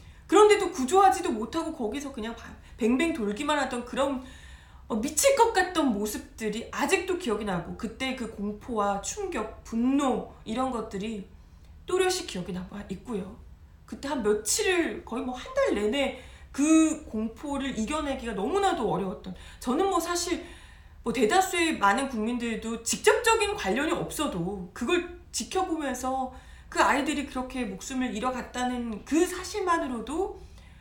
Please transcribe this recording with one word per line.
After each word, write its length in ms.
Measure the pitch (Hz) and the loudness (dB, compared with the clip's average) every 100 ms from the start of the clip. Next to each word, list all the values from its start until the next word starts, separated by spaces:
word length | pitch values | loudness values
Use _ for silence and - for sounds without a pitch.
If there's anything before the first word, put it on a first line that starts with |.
| - - - | -20 -16 4
그런데도 460 | 381 427 403 370 | 8 10 8 2
구조하지도 600 | - 254 370 392 381 339 | -2 2 8 8 6 0
못하고 400 | 233 220 320 330 | -2 -2 -4 -4
거기서 380 | - 220 262 277 | -4 -4 -4 -8
그냥 240 | 254 220 233 | -8 -8 -8
바-, 200 | - - - - | -14 -18 -14 -2
뱅뱅 360 | 233 254 330 | 2 4 2
돌기만 460 | 302 208 202 285 302 | 0 -2 -2 0 2
하던 260 | 262 240 233 | 2 -2 -4
그런, 380 | 220 277 254 - - - - - - - | 0 0 0 -8 -16 -18 -20 -20 -18 -6
어, 80 | 226 | -2
미칠 420 | 254 311 554 554 | -2 4 4 6
것 160 | 466 | 6
같던 400 | 381 359 339 285 | 6 2 2 2
모습들이 720 | 202 214 302 - - 220 220 - | 2 -2 -6 -10 -6 -4 -4 -6
아직도 480 | - 269 381 - 349 | -2 2 2 0 -2
기억이 280 | 247 208 214 | -2 -2 0
나고, 320 | 175 160 180 | -4 -4 -8
그때 360 | 226 - 262 | -8 -6 -4
그 160 | 254 240 | -4 -6
공포와 720 | - 202 208 - 226 202 196 | -6 -6 -6 -6 0 0 0
충격, 640 | - 427 392 247 208 - | -4 -6 -4 -4 -6 -8
분노, 720 | - 226 247 277 277 208 - - | -6 0 2 4 2 0 -4 -12
이런 260 | - 220 262 | -8 -2 -2
것들이 600 | 233 - 202 214 214 190 - - - - - - | -2 -6 -6 -6 -8 -10 -16 -20 -20 -20 -18 -2
또렷이 420 | 370 370 359 - | 2 2 2 -4
기억이 240 | 196 170 | -6 -6
남아 320 | 185 185 202 202 | -6 -8 -10 -10
있고요. 500 | 190 - 208 - - - - - - - | -10 -6 -6 -6 -12 -18 -20 -20 -20 -14
그때 240 | - 277 | -10 -4
한 120 | 294 | 0
며칠을, 840 | 208 214 - - 415 359 285 185 - | 2 2 2 0 2 4 2 -2 -8
거의 180 | 233 | -6
뭐 100 | 254 | -6
한 200 | 247 - | -8 -6
달 220 | 523 523 208 | 0 2 4
내내 460 | 208 277 262 - - - - | 2 2 0 -2 -12 -20 -10
그 540 | - 294 320 320 302 - | 0 6 6 6 2 -6
공포를 720 | 220 220 - 294 277 269 - | -4 -4 -6 -6 -4 -4 -2
이겨내기가 540 | 220 311 294 262 233 | -2 -2 -2 -4 -4
너무나도 580 | 196 214 381 392 330 214 | -4 0 2 2 2 0
어려웠던, 420 | 175 190 208 190 180 - - | 0 -2 -6 -10 -14 -16 -10
저는 280 | - 262 392 | -2 2 4
뭐 80 | 359 | 2
사실 480 | 349 349 359 339 - - - - - - | 0 -2 -2 -4 -6 -16 -20 -20 -20 -10
뭐 100 | - | -4
대다수의 640 | 240 214 359 381 349 330 - | 2 4 6 4 2 2 4
많은 320 | 196 220 269 | 4 4 0
국민들도 760 | 233 214 247 233 226 220 226 | -2 -2 -2 -2 -4 -4 -6
직접적인 720 | - 220 - - 480 440 403 403 | -4 2 4 4 4 4 2 -2
관련이 380 | 190 214 311 | 0 0 0
없어도 800 | - 165 - 285 190 170 202 175 | -2 -4 -4 -2 -2 -4 -6 -10
그걸 480 | - 240 349 349 - - | -6 0 0 0 -10 -10
지켜보면서 1040 | - 226 370 359 320 277 262 262 262 262 - - - - | -8 -4 -2 0 -2 -4 -4 -2 -2 -4 -8 -18 -20 -6
그 160 | 339 | 2
아이들이 440 | 247 254 285 294 277 | 4 4 2 -2 -4
그렇게 360 | 262 254 262 | -6 -6 -4
목숨을 500 | 226 190 - 262 254 | -6 -6 -8 -4 -2
잃어갔다는 920 | 208 254 247 - 254 247 247 240 208 - | -2 -2 -4 -6 -4 -2 -2 -4 -8 0
그 200 | 294 359 | 2 2
사실만으로도 1300 | 359 370 427 370 339 294 240 208 320 415 - - - - - | 0 -6 -4 0 0 0 -4 -4 -2 -2 -4 -16 -20 -20 -20